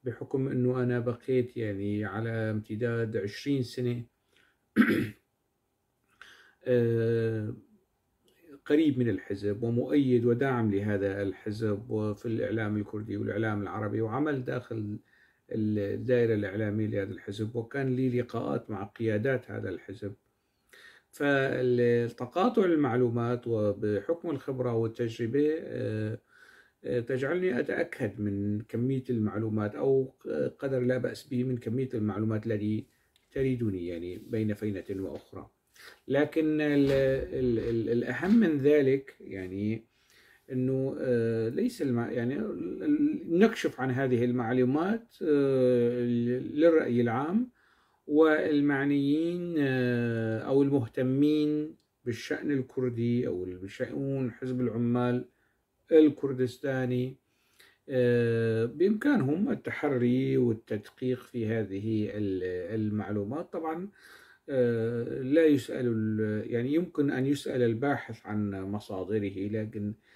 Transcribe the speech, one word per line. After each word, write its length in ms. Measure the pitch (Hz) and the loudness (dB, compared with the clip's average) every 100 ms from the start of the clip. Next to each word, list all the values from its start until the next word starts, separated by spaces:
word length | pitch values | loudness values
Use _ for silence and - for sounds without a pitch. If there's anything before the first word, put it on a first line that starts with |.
بحكم 440 | 127 - - 139 135 | -8 -8 -6 -2 -2
إنه 340 | 131 123 127 | 0 0 2
أنا 180 | 123 123 | 0 0
بقيت 560 | 117 117 - 127 123 123 | -2 -6 0 0 0 -4
يعني 480 | 110 98 101 104 | -4 -4 -2 -2
على 260 | 104 98 113 | -2 -4 -4
امتداد 840 | 113 110 107 107 110 120 117 113 107 | -2 -2 -4 -4 -4 -2 -2 -2 -2
عشرين 460 | 101 - 143 139 | -4 -6 -2 -2
سنة، 400 | 120 - 123 120 120 _ _ _ _ _ _ | -2 -2 -4 -4 -8 _ _ _ _ _ _
<clears throat> 420 | - - - 110 - _ _ _ _ _ _ _ _ _ _ - - - _ | 2 4 2 -2 -8 _ _ _ _ _ _ _ _ _ _ -20 -20 -20 _
آه، 920 | - 123 117 117 113 113 113 110 107 - - _ _ _ _ _ _ _ - - - | 2 4 4 2 2 2 0 -2 -6 -8 -16 _ _ _ _ _ _ _ -20 -20 2
قريب 320 | 151 160 127 | 4 4 2
من 100 | 120 | 0
الحزب 540 | 92 - 98 101 104 | 0 -4 -6 -4 -2
ومؤيد 600 | 117 117 - 147 131 123 | -2 -2 2 2 4 4
وداعم 500 | 120 120 139 123 110 | 4 2 2 2 2
لهذا 480 | 98 104 104 98 98 | 0 0 0 0 -2
الحزب 680 | 101 - 110 107 110 101 117 | -4 -4 -8 -4 -2 -2 -4
وفي 360 | 110 107 101 123 | -4 -4 -4 -4
الإعلام 500 | 113 101 110 107 104 | -4 -2 -2 -2 -2
الكردي 400 | 101 107 110 101 | -4 -8 -8 -6
والإعلام 460 | 107 101 110 104 | -4 -2 -2 -2
العربي، 380 | 98 98 107 110 | -4 -6 -4 -2
وعمل 440 | 110 120 151 139 | -2 -2 -2 -2
داخل 540 | 127 131 - 113 104 107 _ _ _ _ _ | -4 -6 -6 -8 -6 -8 _ _ _ _ _
ال-، 280 | 110 107 104 | -2 0 0
الدائرة 560 | 101 104 110 123 117 | -2 -4 2 2 4
الإعلامية 520 | 107 101 101 107 104 107 | 2 -2 -2 -2 0 -2
لهذا 260 | 107 98 | -2 -4
الحزب، 440 | 92 - 104 110 120 | -8 -10 -6 -4 -4
وكان 400 | 113 139 135 127 | -6 -4 -2 0
لي 240 | 131 123 | 0 0
لقاءات 500 | 120 117 - 135 - | -2 -4 -2 -4 -4
مع 140 | 104 | -8
قيادات 680 | 104 - 113 104 127 127 - | -8 -4 0 0 0 -2 -4
هذا 180 | 110 101 | -8 -6
الحزب. 460 | 92 - 101 101 101 _ _ _ _ _ - - - _ | -8 -12 -12 -12 -12 _ _ _ _ _ -20 -20 -20 _
فالتقاطع 1500 | - 143 139 135 127 127 120 120 120 117 - 123 175 220 233 | -4 2 2 2 2 2 4 4 4 0 -4 -6 2 2 4
المعلومات 800 | 185 160 139 117 123 120 117 123 120 | 4 4 2 2 2 2 0 -2 0
وبحكم 840 | 113 107 101 107 104 - 165 175 | 0 0 0 0 -2 -2 -4 -4
الخبرة 440 | 139 - 131 123 | -6 -6 -4 0
والتجربة، 800 | 113 113 110 117 113 117 139 151 156 | 0 -2 -2 -4 -2 -2 2 2 0
آه، 580 | - 120 113 107 107 110 _ _ - - _ _ | -6 -6 -4 -2 -4 -6 _ _ -20 -20 _ _
آه، 160 | - 123 | -4 -2
تجعلني 600 | 120 131 139 175 185 240 | 0 -2 0 0 0 0
أتأكد 600 | - - - - 113 104 | -2 -2 -2 -2 -4 -2
من 400 | 104 101 101 104 | -4 -2 -2 -4
كمية 440 | 113 117 123 135 127 | -4 -2 -2 -2 -2
المعلومات 640 | 120 107 95 113 110 104 | -2 0 -2 -2 -2 -2
أو 400 | - 135 135 131 _ 151 156 135 - | -2 2 2 0 _ -6 -2 -4 -4
قدر 220 | 139 131 | -4 0
لا 180 | 123 127 | 0 0
بأس 300 | - - - | -2 -8 -6
به 160 | 123 | -4
من 120 | 131 123 | -2 -4
كمية 320 | 117 120 131 | -4 -4 -2
المعلومات 520 | 120 107 95 110 110 113 | -2 -2 0 0 -2 -2
التي 400 | 107 107 107 - _ _ _ _ | -2 -2 -2 -6 _ _ _ _
تريدني 560 | 139 135 123 113 92 87 | -2 -2 0 -2 -2 -6
يعني 300 | 85 90 90 | -8 -8 -12
بين 360 | - 110 107 | -6 -2 0
فينة 300 | 104 107 98 - | -2 -4 -4 -6
وأخرى. 600 | 98 92 73 - - - _ _ _ - - - | -6 -6 -8 -14 -16 -16 _ _ _ -20 -20 -2
لكن 520 | 135 147 160 156 151 | 0 2 2 0 2
ال-، 300 | 151 143 139 | 2 4 4
ال-، 680 | 135 135 135 - 135 127 113 | 4 2 0 -2 -2 0 0
ال-، 300 | 117 117 110 | 0 -2 0
الأهم 440 | 120 120 131 170 226 | 0 -2 -4 4 4
من 220 | 190 151 | 4 4
ذلك 580 | 135 151 135 135 135 - | 6 6 6 2 -2 -20
يعني 640 | - 98 92 98 104 113 - _ _ _ _ _ _ | -12 -10 -8 -4 -4 -4 -8 _ _ _ _ _ _
إنه، 440 | 127 127 131 135 - | -2 0 0 -2 -2
آه، 480 | 131 120 113 113 113 | 0 2 2 0 -2
ليس 340 | 147 240 233 | 0 -2 -2
الم-، 280 | 143 117 117 | -2 0 0
يعني 280 | 123 117 143 | -2 -2 -2
ال-، 440 | 214 - - - | -4 -6 -8 -4
ال-، 560 | 151 147 - - - 170 | 0 2 2 0 0 4
نكشف 420 | 220 - 151 127 | 4 4 -6 -2
عن 100 | 131 | -2
هذه 340 | 123 135 120 | 0 2 2
المعلومات، 920 | 123 123 117 127 123 143 180 226 226 - | 2 0 0 2 2 2 0 -2 -6 -6
آه، 800 | 165 143 139 135 127 123 120 123 | 0 2 4 4 4 4 2 0
ل-، 560 | 120 120 120 123 - 147 | 0 0 0 -2 -4 4
للرأي 400 | 165 160 - 120 | 6 6 2 2
العام 500 | 117 117 147 202 254 _ _ _ _ _ - | 2 0 0 0 0 _ _ _ _ _ 0
والمعنيين، 1500 | 147 160 151 - 147 143 139 143 143 139 151 165 175 175 165 | 6 6 6 2 2 2 2 2 2 2 0 0 -4 -4 0
آه، 800 | 139 131 123 120 120 113 113 110 | 0 2 2 2 0 0 -2 -2
أو 240 | 120 135 | 2 2
المهتمين 1120 | 139 139 113 - 127 131 147 151 151 151 151 - _ _ | 4 2 -2 -2 0 2 2 4 2 0 -4 -10 _ _
بالشأن 460 | 123 113 - 151 - | -8 -6 -6 -6 -2
الكردي 760 | 139 127 - 127 117 120 120 - | -2 -2 -4 -4 -2 0 0 -2
أو 180 | 90 | -4
بشؤون 840 | 92 90 98 - 127 143 139 135 127 | -6 -8 -12 -8 -6 -4 -4 -2 -4
حزب 300 | - 127 127 | -6 -6 -2
العمال 640 | 120 110 120 123 123 123 - _ _ _ _ _ _ | -2 0 0 2 2 0 -4 _ _ _ _ _ _
الكردستاني، 1200 | 165 156 139 139 127 127 - 139 131 127 123 127 - _ _ _ _ - _ - | 8 8 4 -4 -2 -2 -2 -4 -2 0 0 -2 -8 _ _ _ _ -20 _ -4
آه، 760 | 131 123 120 117 113 113 113 | 2 4 4 4 2 2 2
بإمكانهم 840 | 117 147 185 214 285 262 131 160 240 | 0 2 2 2 2 2 2 2 0
التحري 840 | 214 - - 147 131 123 127 135 135 | -2 -4 -4 0 2 4 2 2 2
والتدقيق 840 | 123 110 - 107 - _ 127 123 | 2 0 -4 -8 -8 _ -4 -4
في 240 | - 120 110 | -6 -4 -2
هذه 640 | 113 101 98 110 110 104 | 0 -2 -4 -2 -2 -2
ال-، 600 | 104 101 92 90 90 90 110 | -2 -2 -2 -2 -4 -4 -2
المعلومات. 720 | 107 107 101 104 101 143 170 | -2 -2 -2 -4 -2 -6 -6
طبعًا، 360 | 180 160 160 196 _ - - - - - | -6 -6 -6 -8 _ -20 -20 -20 -20 -4
آه، 720 | 139 120 117 113 120 110 135 | 2 2 2 -2 -2 -4 -6
لا 240 | 131 151 160 | 2 6 6
يسأل 400 | 139 - - 123 | 6 2 -2 0
ال-، 640 | 113 110 107 107 107 - | 0 0 0 0 -2 -2
يعني 240 | 117 123 | -2 0
يمكن 360 | 156 180 - 143 | 0 -2 0 0
أن 160 | 139 135 | 2 0
يسأل 360 | 143 - 131 | 0 -2 0
الباحث 640 | 120 113 123 117 - 113 - | 2 2 0 -2 -4 -14 -6
عن 360 | 107 104 98 | -2 -2 -4
مصادره، 840 | 95 104 - 98 90 107 101 98 101 | -6 -6 -6 -8 -2 -2 -2 -4 -4
لكن 460 | 110 107 110 104 107 _ | -4 -4 -6 -6 -6 _